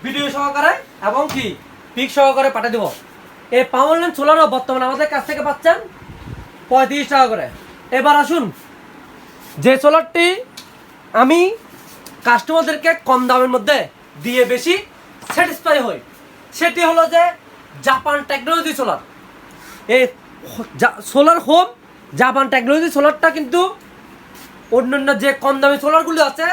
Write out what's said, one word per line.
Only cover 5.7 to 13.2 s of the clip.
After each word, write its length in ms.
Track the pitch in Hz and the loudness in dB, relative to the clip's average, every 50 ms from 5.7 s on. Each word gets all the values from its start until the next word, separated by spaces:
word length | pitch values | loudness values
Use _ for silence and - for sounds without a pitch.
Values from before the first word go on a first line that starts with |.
| 339 - - - - - - - - - - - - - - - - - - - | 2 2 -2 -14 -18 -20 -20 -20 -20 -20 -16 -16 -16 -16 -18 -20 -20 -20 -6 0
পঁয়ত্রিশ 380 | 247 262 269 - 277 294 277 - | 2 2 2 2 -2 -6 -4 0
টাকা 140 | 285 269 254 233 | 2 2 2 2
করে। 140 | 220 180 139 117 - - - - - - - - 247 262 | 0 -6 -6 -10 -12 -18 -20 -20 -20 -20 -10 -4 -4 0
এবার 160 | 254 285 294 294 | 2 4 4 4
আসুন, 220 | 285 - 330 330 247 185 - - - - - - - - - - - - - - - - - - - - - - 143 | 2 0 -2 -2 -2 -6 -8 -14 -20 -20 -20 -20 -20 -20 -20 -20 -20 -20 -20 -20 -20 -20 -20 -20 -20 -18 -14 0 2
যে 80 | 240 262 262 | 2 2 4
সোলারটি 440 | 277 294 302 320 330 330 - 339 339 349 370 427 508 - - - - - - - - - - - - - - 220 | 4 4 4 4 0 0 -2 0 0 0 0 -2 -8 -16 -20 -20 -20 -20 -20 -20 -20 -20 -20 -20 -20 -4 0 2
আমি 180 | 254 262 320 339 359 381 453 440 - - - - - - - - - - - - - | 4 4 4 4 2 0 -2 -8 -14 -20 -20 -20 -20 -20 -20 -20 -20 -20 -20 -6 0
কাস্টমারদেরকে 640 | 240 240 - - - 320 330 320 320 302 302 - 330 330 330 - - | 0 0 0 0 0 0 0 0 0 -4 -2 0 -2 -2 0 0 0
কম 120 | 254 254 | 0 0